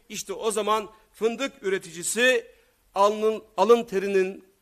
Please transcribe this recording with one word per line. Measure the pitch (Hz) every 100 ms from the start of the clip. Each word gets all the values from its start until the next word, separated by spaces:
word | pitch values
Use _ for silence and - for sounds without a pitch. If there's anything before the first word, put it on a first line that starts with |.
| -
İşte | 214 -
o | 175 220
zaman | 214 208 220 196 - _
fındık | - 220 233 269 -
üreticisi | 196 190 165 165 170 208 247 240 - _ _ _ _ 190
alnın, | 202 214 214 214 - -
alın | 202 240
terinin | 233 190 202 196 185 196 - _